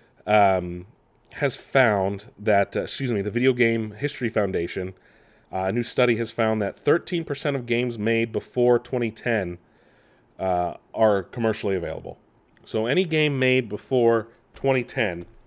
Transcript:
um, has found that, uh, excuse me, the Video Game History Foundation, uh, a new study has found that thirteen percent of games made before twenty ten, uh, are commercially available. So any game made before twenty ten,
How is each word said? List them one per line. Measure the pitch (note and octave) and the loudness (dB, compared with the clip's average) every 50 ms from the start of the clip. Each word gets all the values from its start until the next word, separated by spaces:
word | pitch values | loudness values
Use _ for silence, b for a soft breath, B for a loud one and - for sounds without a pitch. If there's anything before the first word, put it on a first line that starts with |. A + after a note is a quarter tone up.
| b b b b b | b b b b b
um, | G2 G#2+ G#2+ G2+ G2 F#2+ F#2 F2+ F2 F2 F2+ F2+ - _ _ _ _ _ _ _ - - | 2 4 6 6 6 4 2 -2 -4 -8 -10 -12 -16 _ _ _ _ _ _ _ -16 -8
has | - D3 C3+ - | -4 -4 -4 -4
found | - - - - C#3 B2+ A2+ G#2 G2 F#2+ G2 G2+ G2 - - - | -6 -6 0 2 4 4 4 4 2 2 0 -2 -6 -10 -16 -14
that, | - G#2+ A2 G2+ G2+ G2 - - | -4 0 2 4 4 2 2 -2
uh, | G#2 | -6
excuse | F2+ - - - C3+ B2 | -4 -4 -6 -4 -4 -2
me, | A2+ G2+ | -2 -2
the | G2 G#2 | -2 -2
Video | G2+ A#2+ B2+ C3 B2 | -2 0 2 2 2
Game | A#2+ A#2 A2+ A2+ A2+ G#2+ G#2+ | 4 2 2 2 0 -4 -6
History | G#2+ G#2 C#3+ D3 - - B2 G#2+ | -8 -6 -8 -8 -6 -4 -4 -2
Foundation, | - A2 G2+ F#2+ F2+ F2 F2 - - F#2+ F#2 F#2 F#2 b b b b b b b b b b b | 0 0 0 0 0 -2 -4 -4 -4 -6 -8 -8 -10 b b b b b b b b b b b
uh, | b F#2 F#2+ | b -4 -2
a | F#2+ | -2
new | G#2+ A#2+ A#2 | 0 -2 -2
study | - - - B2 A#2+ A#2 | -2 0 0 2 2 2
has | A2 A2+ - | 0 -2 -6
found | - - A2+ A2 A2 A2 | -2 0 0 0 0 0
that | G#2 G2 - | -2 -4 -4
thirteen | - - C#3+ D#3+ E3+ E3+ - F3+ E3+ D#3+ | -2 0 0 0 0 0 -4 -6 -6 -6
percent | - C#3 - - D3 C#3 | -6 -6 -6 -4 -4 -4
of | C3 A#2+ | -4 -2
games | A#2 A#2 A#2+ B2 B2 A#2 | -2 -2 0 -2 -2 -4
made | A2 G#2 A2+ A2+ A2+ A#2 A2+ | -2 0 0 0 0 0 -2
before | A2 G#2 - - - B2+ B2 B2 A#2+ | -4 -6 -6 -4 -2 2 4 4 4
twenty | A#2 - - C3 B2 A#2+ A2 | 4 2 -2 -4 -2 -2 -4
ten, | A2+ - - B2+ A#2 G#2+ F#2 F2+ F2 - b b b b b b b b b b b b b b b - | -6 -6 -4 -2 -2 -2 -2 -4 -8 -10 b b b b b b b b b b b b b b b -4
uh, | F#2+ F#2 F2+ F2 F2 E2+ - - _ _ - | -2 0 0 0 -2 -4 -6 -10 _ _ -2
are | G#2+ A2 G#2+ G2+ G2 F2+ | 2 4 4 4 2 0
commercially | - - B2 A2+ A2 G#2 - - G2+ F#2+ | -4 -6 -2 -2 -2 -2 -2 -2 -2 -2
available. | F2+ E2 D#2 D#2 E2+ E2+ - - _ _ _ _ _ _ _ _ _ - | -2 -4 -6 -8 -8 -10 -14 -16 _ _ _ _ _ _ _ _ _ -12
So | - - A2 A2 | -4 -2 -2 0
any | A#2+ C#3+ F3+ G3 | 0 2 0 0
game | D#3+ D#3+ D#3 D3+ D3 C#3+ C3 | 0 0 0 0 0 0 2
made | C3 B2+ B2+ B2+ B2 G2+ | 2 2 2 2 0 -2
before | G#2 - - - C3 B2 A#2 A#2 A#2 A2+ G#2+ b b b b b - | -6 -10 -4 0 2 4 4 4 4 2 0 b b b b b -10
twenty | - - C3+ C3 B2+ A#2+ | -4 0 0 0 0 -2
ten, | - - C3 A2+ F#2+ E2+ E2+ F2 - - - - | -4 -2 -2 -2 -2 -2 -6 -10 -14 -18 -20 -14